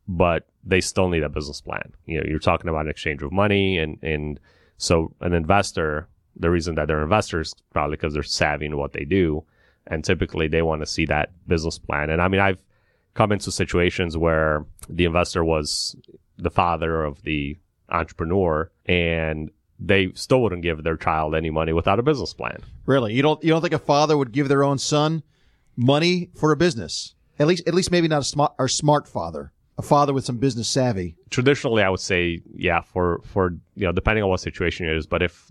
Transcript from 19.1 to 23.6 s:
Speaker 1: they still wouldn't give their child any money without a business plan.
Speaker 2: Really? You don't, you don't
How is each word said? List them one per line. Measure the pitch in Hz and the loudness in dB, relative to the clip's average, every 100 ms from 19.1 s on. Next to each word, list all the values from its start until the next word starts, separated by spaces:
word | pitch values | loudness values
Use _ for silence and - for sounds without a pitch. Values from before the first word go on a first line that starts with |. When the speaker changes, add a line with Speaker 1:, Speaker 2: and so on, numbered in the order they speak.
| 82 80 78 76 _ _ - | 0 -2 -4 -8 _ _ -10
Speaker 1:
they | 87 98 92 | 0 2 2
still | - - 131 | -4 0 2
wouldn't | 113 87 | 2 -2
give | 85 78 | -4 -2
their | 78 80 | -2 -2
child | - 80 78 | 0 0 0
any | 80 80 | 0 0
money | 78 80 | 0 0
without | 82 90 101 | 0 2 2
a | |
business | 127 139 90 | 0 -2 -4
plan. | - 62 - - - | -8 -10 -10 -16 -10
Speaker 2:
Really? | - 135 110 | 0 0 2
You | 120 | 2
don't, | 147 151 | 2 2
you | 165 | 2
don't | 160 | 2